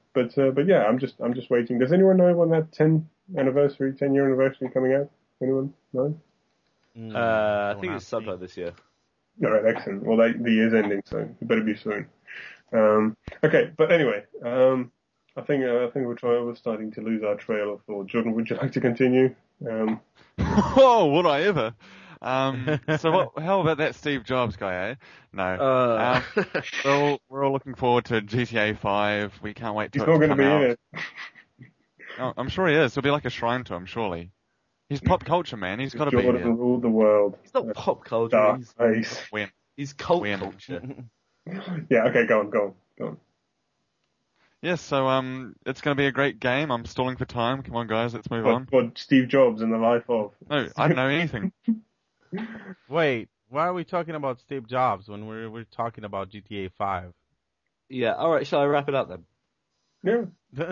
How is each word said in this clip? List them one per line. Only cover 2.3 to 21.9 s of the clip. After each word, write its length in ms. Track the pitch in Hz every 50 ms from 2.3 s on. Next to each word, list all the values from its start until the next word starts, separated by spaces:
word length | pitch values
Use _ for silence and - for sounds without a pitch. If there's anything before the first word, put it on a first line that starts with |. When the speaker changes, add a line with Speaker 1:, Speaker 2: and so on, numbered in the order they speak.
| 175
Speaker 1:
when 140 | 170 170 165
that 200 | 165 160 160 160
ten 380 | - - 156 156 160 156 160 - _ _ _ - 185 143
anniversary, 560 | 135 131 127 143 143 139 - - 135 135 135
ten-year 320 | - 139 139 139 139 139
anniversary 440 | 135 131 131 135 135 131 - 131 123
coming 240 | - 131 131 131 135
out? 160 | 139 143 143 _ _ _ _ _ -
Anyone? 320 | - 131 135 135 135 139 - _ _ _
No? 260 | - 127 135 147 156 160 - _ _ _ _ _ _ _ _ _ _ _ _ _ - 117
Speaker 2:
Mm, 160 | 113 110 107
Speaker 3:
Uh, 60 | 120
I 540 | 117 113 110 110 107 107 104 101 101 101 101
Speaker 2:
don't 80 | 101
Speaker 3:
think 100 | 95 92
Speaker 2:
ask 100 | 101 104 101
Speaker 3:
it's 40 | -
sometime 260 | 120 113 110 104 92 87
Speaker 2:
me. 60 | 90
Speaker 3:
this 100 | 90 -
year. 160 | 92 87 85 87 - _ _ _ _ _ _ _ _ _ _ _ - -
Speaker 1:
All 80 | 107
right, 240 | 107 107 107 110 117
excellent. 280 | - - 104 98 101 -
Well, 140 | 110 110 113
that, 220 | 117 117 117 113
the 100 | 117 117
year's 220 | 110 110 110 113 113
ending, 280 | 110 104 104 101 98 -
so 120 | - 110 107
it 280 | 107 - - - 117 117
better 160 | 113 110 107
be 120 | 110 101
soon. 320 | - - 107 104 101 - - _ _ _ - - - - - - - _ _
Um, 460 | - 113 110 107 107 107 110 110 107 - _ - - - -
okay, 280 | 156 160 135 117 - -
but 160 | - 156 165
anyway, 320 | 180 165 143 117 104 101 - _ - - -
um, 480 | 120 123 131 127 131 131 127 123 120 _ _ _ _ _ _ _ _ -
I 60 | 135
think, 240 | - - 147 135 131
uh, 200 | 123 120 123 123
I 40 | 120
think 140 | - 143 127 120
we're 80 | 120
trying, 300 | - 127 120 120 120 120
we're 100 | 120 117
starting 360 | - - 117 110 107 110 107 -
to 80 | -
lose 220 | 113 113 113 107 107
our 120 | 104 104
trail 380 | 104 - - 110 104 104 104 104
of 80 | 101 _
thought. 240 | - 104 101 95 95
Jordan, 260 | - 117 113 113 110
would 140 | 113 113 -
you 60 | 120
like 160 | - - 135
to 80 | - 131
continue? 540 | 123 123 117 117 131 127 127 131 131 131 131 _ _ _ _ - - 120
Um, 300 | 113 110 110 110 107 - -
Speaker 4:
<laughs> 340 | _ _ _ _ _ _ - - - - - 180 - - 262
Oh, 320 | 269 254 233 226 175 147 139
would 120 | 170 175 160
I 140 | 143 143 170
ever? 300 | 208 185 143 110 113 117 _ - -